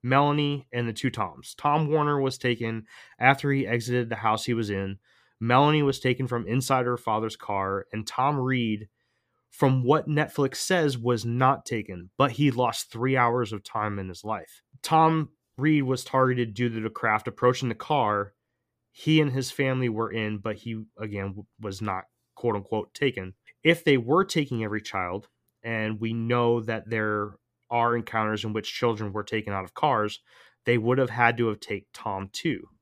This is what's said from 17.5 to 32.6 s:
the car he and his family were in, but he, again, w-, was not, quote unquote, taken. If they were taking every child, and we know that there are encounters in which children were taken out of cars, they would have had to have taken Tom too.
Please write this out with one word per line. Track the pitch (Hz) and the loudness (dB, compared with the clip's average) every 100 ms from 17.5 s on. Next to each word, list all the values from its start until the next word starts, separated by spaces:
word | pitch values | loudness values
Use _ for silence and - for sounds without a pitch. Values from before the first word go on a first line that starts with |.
| 123 127 | 2 -4
the | 110 | -6
car | - 147 110 104 101 _ _ _ _ _ _ - | -2 0 2 0 -4 _ _ _ _ _ _ -6
he | - 160 | 2 4
and | 147 | 4
his | 131 127 | 0 -6
family | - 135 127 123 | -2 -2 0 -2
were | 110 113 | -2 -4
in, | 113 107 107 | -2 -4 -4
but | 104 107 | -6 -8
he, | 117 113 107 - | -8 -10 -12 -12
again, | 110 101 98 | -8 -6 -6
w-, | 95 101 _ | -8 -16 _
was | 107 95 | -10 -6
not, | 104 92 - _ _ - | -4 -4 -8 _ _ -4
quote | 120 104 | -2 -2
unquote, | 98 107 104 | -2 -4 -4
taken. | - 143 - 92 - _ _ | -2 -2 -2 -10 -14 _ _
If | 156 165 | 2 2
they | - 139 | 4 2
were | 117 151 | 4 2
taking | 196 165 143 120 | 2 -2 -2 -4
every | 110 107 | -4 -6
child, | - 98 90 95 - _ _ _ | -6 -6 -4 -6 -10 _ _ _
and | 117 113 107 107 | -6 -4 -4 -4
we | 113 | -4
know | 117 113 120 120 117 | -4 0 2 4 2
that | 110 113 110 | 0 -6 -4
there | 113 107 107 104 - _ _ _ | -2 0 -2 -4 -10 _ _ _
are | 120 117 117 | 0 2 0
encounters | 110 113 107 107 | -2 -2 0 -2
in | 113 | -2
which | 107 104 | -4 -6
children | - 120 107 107 | -2 0 0 -4
were | 101 | -6
taken | 101 110 107 | -4 -4 -4
out | 98 | -6
of | 92 | -6
cars, | - 156 117 107 - _ _ - _ - | -2 2 2 0 -4 _ _ -20 _ 0
they | 120 | 2
would | 110 131 | 2 2
have | 127 | 2
had | 120 120 113 | 4 2 4
to | 117 | 0
have | 104 | -2
taken | - 101 _ | -6 -8 _
Tom | - 110 98 98 | -12 -8 -8 -8
too. | - 170 117 | -6 -4 -4